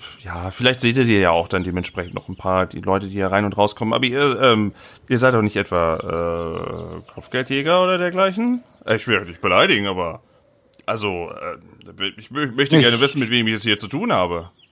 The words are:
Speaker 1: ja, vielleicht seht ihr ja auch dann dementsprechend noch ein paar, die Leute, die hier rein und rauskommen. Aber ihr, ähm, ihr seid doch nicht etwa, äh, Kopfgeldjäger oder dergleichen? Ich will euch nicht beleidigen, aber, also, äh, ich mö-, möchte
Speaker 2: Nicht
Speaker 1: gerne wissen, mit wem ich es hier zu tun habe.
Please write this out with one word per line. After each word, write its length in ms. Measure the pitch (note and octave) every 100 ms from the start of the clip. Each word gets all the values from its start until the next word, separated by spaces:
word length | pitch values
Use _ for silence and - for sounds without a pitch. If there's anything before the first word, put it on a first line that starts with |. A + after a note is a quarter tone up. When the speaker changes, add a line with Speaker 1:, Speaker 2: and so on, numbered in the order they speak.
| - -
Speaker 1:
ja, 320 | F#2+ F2 F2+
vielleicht 300 | - B2 B2
seht 160 | A#2+ B2+
ihr 60 | A#2+
ja 260 | G2+ F2+
auch 160 | E2+ E2+
dann 160 | F#2+
dementsprechend 500 | F#2 F2+ F2 - F2
noch 160 | F#2+ -
ein 60 | F#2
paar, 320 | F#2+ F#2 F#2
die 140 | -
Leute, 260 | F#2+ G2 G2
die 60 |
hier 180 | G2+ F#2+
rein 120 | G2 G#2
und 120 | G2
rauskommen. 360 | G#2 - A2
Aber 120 | A#2 B2+
ihr, 340 | C3 C#3+ A2+
ähm, 320 | B2+ A2 G#2 - - - -
ihr 100 | B2
seid 160 | C3
doch 80 | A#2+
nicht 140 | G#2 G2+
etwa, 1500 | G2+ F2+ E2 D#2+ F#2 E2+ E2+ E2+ E2 E2+ F2 E2+ E2 E2+ -
äh, 40 |
Kopfgeldjäger 680 | - - B2+ B2+ C#3 D3+ F3+
oder 140 | F#3 F3+
dergleichen? 680 | F3+ F#3 F#3+ F#3 A#3+ B3 - _ -
Ich 140 | A2+ -
will 100 | G2+
euch 80 | F2
nicht 140 | E2
beleidigen, 460 | G2+ F#2 F#3+ A#2 G2+
aber, 340 | F#2 E2+ E2 _ _ _ _ _ - -
also, 460 | A2 G#2 F2 E2
äh, 800 | - E2 E2 F2 - F2 F2+ G2 -
ich 120 | -
mö-, 220 | C3+ C#3+
möchte 240 | A#2 C#3 D#3
Speaker 2:
Nicht 100 | B2
Speaker 1:
gerne 140 | A#2
wissen, 180 | C#3 D3
mit 120 | A2+
wem 160 | B2 A2+
ich 80 | A2
es 80 |
hier 160 | A2+ G#2
zu 80 | G#2
tun 260 | D3 A#3
habe. 380 | B2 F2+ E2+ F2 _ _